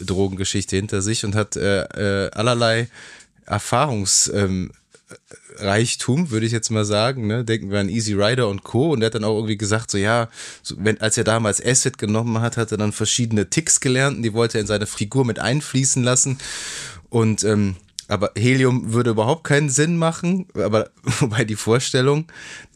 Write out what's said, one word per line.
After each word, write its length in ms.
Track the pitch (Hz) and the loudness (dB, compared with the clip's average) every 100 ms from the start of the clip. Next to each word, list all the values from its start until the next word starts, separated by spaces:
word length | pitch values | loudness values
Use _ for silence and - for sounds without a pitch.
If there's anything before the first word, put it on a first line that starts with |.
Drogengeschichte 720 | 95 92 98 92 98 104 - 95 | -2 0 0 -2 -4 -4 -2 -4
hinter 240 | 104 101 | -2 -2
sich 240 | 98 120 | -2 -2
und 100 | 107 | -2
hat, 220 | 104 101 - | -2 -2 -2
äh, 680 | 98 98 - - 101 98 92 | 0 0 -2 -4 0 0 -2
äh, 40 | |
allerlei 560 | - 113 120 117 113 117 - - - - _ - | -2 0 2 2 2 -2 -10 -20 -20 -20 _ -6
Erfahrungs-, 840 | 104 - 120 147 110 95 - - | -4 0 2 2 0 0 2 2
ähm, 380 | 101 98 92 90 - _ _ _ - _ - - - | 2 0 0 -4 -10 _ _ _ -20 _ -20 -20 -6
Reichtum, 760 | 101 101 120 - - 131 175 | 0 2 0 -2 0 0 0
würde 160 | 110 113 | -2 0
ich 60 | |
jetzt 180 | 113 - | -2 -2
mal 140 | 110 | 0
sagen, 420 | 104 104 117 135 107 | 0 2 0 0 -2
ne? 180 | 113 | -2
Denken 260 | 113 110 98 | -2 -2 -2
wir 100 | 101 | -2
an 80 | 101 | 0
Easy 260 | 113 107 | -2 -2
Rider 340 | 101 104 127 113 | 2 2 2 0
und 140 | 98 | -2
Co. 300 | - 113 160 | -2 0 2
Und 100 | 135 | 2
er 40 | 113 | 0
hat 80 | |
dann 100 | 113 | 0
auch 100 | 104 | 0
irgendwie 220 | 107 110 104 | 0 -2 -2
gesagt, 320 | 104 110 117 | 0 -2 0
so, 80 | 101 | 0
ja, 300 | 101 117 117 - - - | 2 2 0 -8 -18 -16
so, 140 | - - | -14 -2
wenn, 220 | 101 107 | 0 2
als 180 | 110 110 | 0 2
er 60 | |
damals 400 | 107 113 113 95 | 2 2 2 0
Acid 340 | - 123 - - | 2 2 0 -2
genommen 420 | 107 107 117 113 | -2 0 0 -2
hat, 160 | 117 120 | -2 -2
hat 140 | 113 | -2
er 80 | 104 | -2
dann 140 | 104 | -2
verschiedene 580 | - 107 - 117 110 95 | -2 -2 0 0 0 2
Ticks 300 | - 160 - | 0 0 0
gelernt 380 | 135 127 139 117 | 2 2 2 0
und 40 | |
die 100 | 117 | -2
wollte 240 | 107 117 113 | 0 0 0
er 20 | |
in 60 | 101 | 0
seine 180 | 104 104 | -2 -2
Figur 380 | - 104 131 | -4 -2 2
mit 140 | 123 107 | 2 0
einfließen 640 | 110 143 - 131 135 135 | 0 0 0 0 2 2
lassen. 340 | 123 127 143 131 - - - - - - - | 2 2 0 -4 -8 -10 -10 -12 -14 -16 -2
Und, 340 | 120 110 104 | 2 2 2
ähm, 320 | 104 107 101 92 - - - | 2 2 2 -2 -10 -14 -4
aber 240 | 104 98 - | -2 -2 2
Helium 560 | 120 131 131 127 107 | 2 4 4 2 0
würde 180 | 113 120 | 2 2
überhaupt 320 | 107 110 160 | 2 2 0
keinen 240 | - 143 151 | 2 2 2
Sinn 280 | 139 156 170 | 2 2 2
machen, 500 | 165 165 175 190 - | 0 0 -2 -2 -2
aber 360 | - 104 110 - _ | -2 0 2 0 _
<laughs> 60 | - 117 | -6 -2
wobei 240 | 131 110 | 0 0
die 120 | 110 107 | -2 -2
Vorstellung, 680 | - 120 - 131 131 147 160 - - - - | 0 0 2 0 2 2 -2 -12 -18 -18 -14